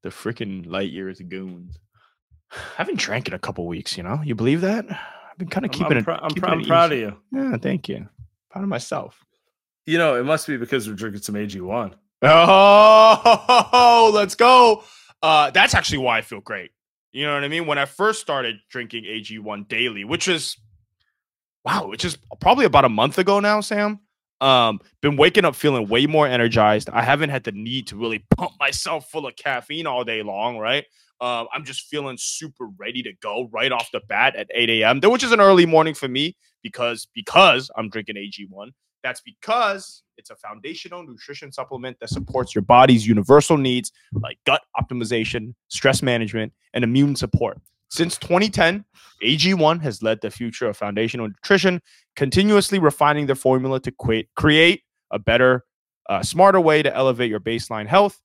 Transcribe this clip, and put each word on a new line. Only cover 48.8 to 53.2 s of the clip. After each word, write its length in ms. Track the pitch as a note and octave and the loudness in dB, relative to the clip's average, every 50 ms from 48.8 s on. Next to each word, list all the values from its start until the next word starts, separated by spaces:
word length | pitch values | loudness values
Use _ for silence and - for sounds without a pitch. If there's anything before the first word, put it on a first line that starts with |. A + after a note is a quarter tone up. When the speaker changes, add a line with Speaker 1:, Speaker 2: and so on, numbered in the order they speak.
| G#3 _ _ _ _ _ _ _ | -8 _ _ _ _ _ _ _
Speaker 1:
A 140 | - A#2 D3 | -2 -2 0
G 160 | D#3 D3 F3+ G3 | 2 2 0 2
one 260 | F3+ D#3 D3+ E3 F3 | 2 2 2 2 0
has 220 | D#3 C3+ G#2+ - | -4 -6 -8 -4
led 180 | A2 A2 A2+ A2 | -2 -4 -4 -2
the 100 | - G#2+ | -6 -12
future 380 | - - A#2+ A#2 A2+ - B2 A2+ | -10 -8 -10 -10 -8 -6 -6 -6
of 80 | G2+ | -6
foundational 520 | - G#2 G#2 G2+ G#2+ A2 A2+ - B2 A2+ A2 | -6 -8 -6 -4 -4 -4 -4 -4 -8 -8 -10
nutrition, 520 | G2 _ - - G3+ F#3 D#3 F#3+ F3+ F3 _ _ _ _ _ _ _ | -10 _ 0 2 2 2 2 0 -2 -2 _ _ _ _ _ _ _
continuously 640 | - C#3+ C3+ B2+ F#3 G3 G#3 G#3 G3+ G3 - G3+ F#3+ | -4 -4 0 2 2 2 4 4 2 2 2 -2 2
refining 480 | E3 D3 - - D3 D3 D3 D3 | 2 2 2 4 2 2 2 0